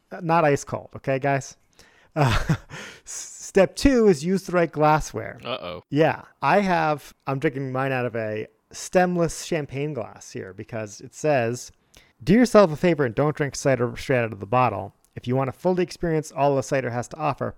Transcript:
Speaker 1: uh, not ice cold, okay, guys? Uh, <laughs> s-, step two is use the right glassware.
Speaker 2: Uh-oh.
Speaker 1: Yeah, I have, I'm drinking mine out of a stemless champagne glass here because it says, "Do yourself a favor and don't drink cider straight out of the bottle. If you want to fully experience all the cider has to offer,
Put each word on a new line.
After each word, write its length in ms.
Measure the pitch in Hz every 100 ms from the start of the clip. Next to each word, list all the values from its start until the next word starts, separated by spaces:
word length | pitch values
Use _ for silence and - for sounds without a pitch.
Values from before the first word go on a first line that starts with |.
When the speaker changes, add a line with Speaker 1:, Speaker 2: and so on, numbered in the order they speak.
| _
Speaker 1:
uh, 100 | 190
not 220 | 170 165 156
ice 180 | 139
cold, 260 | - 107 - -
okay, 240 | - 135
guys? 380 | 139 135 - - _ _ _ _ _ 156
Uh, 240 | 135 101
<laughs> 60 | - 147 - - - - -
s-, 300 | - - - -
step 300 | 202 185 -
two 320 | 285 254 214
is 180 | 151 165
use 180 | 190
the 80 | -
right 200 | 175 170
glassware. 680 | 147 151 156 - 110 107 - 123
Speaker 2:
Uh-oh. 380 | 123 87 85 -
Speaker 1:
Yeah, 340 | 139 156 117 - _
I 200 | 139 185
have, 520 | 196 170 160 147 - - -
I'm 100 | 139
drinking 340 | 151 135 135
mine 200 | 127 135
out 140 | 131 123
of 80 | 113
a 320 | 110 107 - _ _
stemless 720 | - - 185 180 180 165 - -
champagne 480 | 165 143 135 151
glass 380 | 135 104 - -
here 220 | 123 101
because 460 | 95 107 113 107 -
it 120 | 135
says, 580 | - 151 139 117 123 - _ _ - _ _
"Do 100 | 110
yourself 380 | 214 240 214 185
a 40 | 151
favor 300 | 180 151 131
and 80 | 107
don't 200 | 147 139
drink 200 | 143 -
cider 380 | 143 127 120 120
straight 240 | - 127
out 100 | 113
of 60 | 104
the 60 | 101
bottle. 460 | 123 123 98 98 - _ -
If 120 | -
you 80 | 127
want 120 | 135
to 100 | -
fully 260 | 180 185
experience 480 | 175 - 170 156 147
all 240 | 156 143 139
the 80 |
cider 260 | - 139 123
has 180 | 120 117
to 80 | -
offer, 380 | 151 - 117